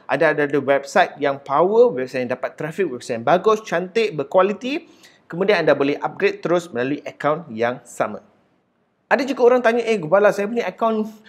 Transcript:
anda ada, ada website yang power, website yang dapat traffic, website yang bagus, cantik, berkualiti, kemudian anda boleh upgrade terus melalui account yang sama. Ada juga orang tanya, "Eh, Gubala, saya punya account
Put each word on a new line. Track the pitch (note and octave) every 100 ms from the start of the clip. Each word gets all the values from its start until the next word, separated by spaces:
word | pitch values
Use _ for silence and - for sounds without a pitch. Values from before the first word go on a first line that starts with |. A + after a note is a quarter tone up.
| -
anda | C#3+ D#3+
ada, | D3+ C#3+
ada | C#3+
website | B2+ C#3 - G3+ F3 -
yang | C#3+ C#3
power, | - C#3 F#3 A3 B3
website | B2+ B2+ C3 A#2+
yang | B2
dapat | B2
traffic, | - D3+ D#3+ F3+
website | B2 - A#2
yang | A#2+
bagus, | F3+ F#3+ G#3+ -
cantik, | F3 F#3 A#3 A3
berkualiti, | D3+ C3+ F#3+ F#3+ G#3 B3 D#4 - _ - _ -
kemudian | E3+ F#3+ F3 D#3
anda |
boleh | C3+ C#3 D3
upgrade | D#3 - G3 G3+
terus | E3 F3 E3+
melalui | A#2 B2+ D3
account | C3 - D3 D#3 D#3
yang | A2 A#2 B2+
sama. | - - A2 G#2 - _ _ _ _ _ _ _ -
Ada | A3+
juga | C4+ C4+ A#3+
orang | B3+
tanya, | A#3 A#3 A3
"Eh, | A3+
Gubala, | D#3 G3 G#3
saya | G3 G3+
punya | A#3 F3+
account | - A3+ A3 G#3+ -